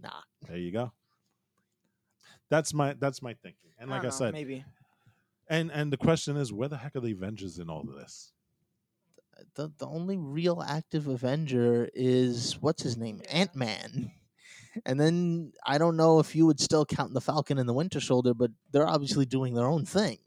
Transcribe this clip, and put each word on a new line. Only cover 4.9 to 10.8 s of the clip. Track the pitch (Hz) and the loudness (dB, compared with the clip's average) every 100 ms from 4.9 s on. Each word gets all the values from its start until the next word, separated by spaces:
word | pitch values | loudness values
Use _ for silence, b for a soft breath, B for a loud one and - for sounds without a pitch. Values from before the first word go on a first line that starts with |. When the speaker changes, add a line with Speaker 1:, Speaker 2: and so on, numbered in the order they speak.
| _ _ _ _ _ - | _ _ _ _ _ -4
Speaker 2:
and, | 160 165 | -2 -2
and | 151 151 | -4 -2
the | 139 | 0
question | - 160 - 143 | 2 2 0 -4
is, | 127 | -4
where | 104 135 | -4 -6
the | 143 | -8
heck | 139 135 | -10 -6
are | |
the | 117 | -4
Avengers | 95 95 107 95 82 | -4 -6 -8 -10 -10
in | 82 | -10
all | 78 69 | -8 -10
of | |
this? | 67 - - - _ _ _ _ _ _ _ _ _ _ - - | -14 -18 -20 -20 _ _ _ _ _ _ _ _ _ _ -20 -16
Speaker 1:
The, | - 151 147 | -12 -12 -10
the | 131 | -10
only | 156 180 196 | -8 -6 -6
real | 143 147 175 170 135 | -6 -2 0 0 -4
active | 151 | -6